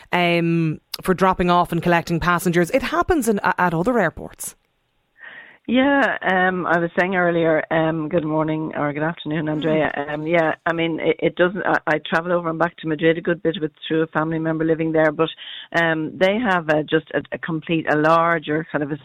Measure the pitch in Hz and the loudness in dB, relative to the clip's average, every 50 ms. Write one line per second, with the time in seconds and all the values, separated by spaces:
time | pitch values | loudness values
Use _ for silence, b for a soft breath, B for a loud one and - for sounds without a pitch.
0 | B B 175 175 175 170 170 170 170 170 170 170 165 156 151 - _ _ - - | B B 0 2 2 2 2 2 2 2 2 2 2 0 -2 -4 _ _ -14 -4
1 | - 185 185 - 190 190 180 - 180 175 175 175 170 - 175 170 - 175 170 170 | -2 0 2 4 4 2 2 2 2 4 4 4 2 2 -2 -2 2 2 2 2
2 | 156 - 170 160 - 175 175 165 - 180 165 175 175 165 - 269 247 - - 349 | 2 0 -2 -2 0 0 0 0 2 2 2 2 2 2 0 -2 -2 0 -2 0
3 | 339 - 359 302 208 233 208 196 - 185 - - 180 175 170 160 180 247 247 233 | 0 2 2 2 2 0 0 0 0 0 0 2 0 2 2 0 0 2 2 2
4 | 180 156 - - 78 - - - - - - _ _ _ _ _ _ _ _ _ | 2 0 -2 -6 -12 -14 -14 -14 -14 -14 -14 _ _ _ _ _ _ _ _ _
5 | _ _ _ B B B B B B B B B B - 226 262 262 285 277 277 | _ _ _ B B B B B B B B B B 0 2 2 4 4 4 2
6 | 240 190 - - - 175 190 185 185 185 185 180 160 - 165 175 170 170 - 196 | 2 2 0 -2 -2 0 2 2 2 2 0 0 0 2 2 2 0 0 0 0
7 | 180 185 196 180 180 170 170 165 165 165 160 156 - - 160 165 160 160 160 160 | 0 2 2 2 2 2 2 2 2 2 2 2 0 0 0 0 2 2 0 -2
8 | 151 147 180 170 151 151 156 156 156 156 156 156 160 - - - 147 147 139 147 | -2 -2 -2 -2 0 0 0 0 0 0 -2 -2 -4 -6 -4 -4 -4 -4 -4 -2
9 | 151 165 170 - - 151 151 165 151 156 151 156 143 160 156 156 143 - - - | -4 -4 -4 -6 -6 -6 -4 -4 -2 -2 -4 -2 0 0 2 2 0 0 -2 -4
10 | 143 151 147 151 156 160 175 170 160 156 - - - 170 165 165 165 165 156 - | -6 -6 -6 -6 -2 0 2 2 2 2 0 -2 -2 -4 -2 -2 -2 -2 -2 -2
11 | - 160 - - - 165 - - 175 180 208 185 - - 156 147 - 165 156 156 | -2 -2 -2 0 -2 -2 0 0 0 0 0 -2 -2 0 0 0 0 0 -2 -2
12 | - - 190 165 165 180 175 175 170 165 160 165 170 170 - - - 160 156 143 | -2 -2 -4 -2 -2 0 -2 -2 -2 -2 -2 -2 -2 -2 -4 -6 -6 -6 -4 0
13 | 165 160 160 170 165 175 170 165 - 165 165 202 151 151 - _ - - 160 160 | 2 2 2 2 0 -4 -4 -2 -2 -4 -2 -2 -4 -8 -8 _ -6 -4 -2 -2
14 | 160 - - 156 156 160 165 160 160 160 160 156 160 165 160 160 165 160 160 160 | -2 -2 -2 -2 -2 -2 -2 -2 -2 -2 -2 0 0 0 0 0 0 0 2 2
15 | 160 156 147 143 160 160 - B B B B B B B - 170 170 165 160 160 | 2 2 2 0 -2 -2 -4 B B B B B B B -2 0 2 2 0 0
16 | 156 143 - 135 185 190 202 226 254 202 185 175 156 156 151 156 147 - 156 160 | -2 -4 -2 0 0 2 2 0 0 0 0 0 2 2 0 0 0 0 0 -2
17 | - - - 147 143 - 147 - - - 160 156 - - 170 160 - - 151 151 | -2 -2 -6 -6 -6 -6 -8 -8 -6 -6 -6 -4 -4 -2 -2 -2 0 0 0 2
18 | 151 156 165 165 165 170 170 165 147 151 151 160 160 - - 147 147 139 151 151 | 4 4 4 4 2 2 0 -2 -2 -4 -4 -4 -4 -4 -4 -4 -4 -4 -6 -8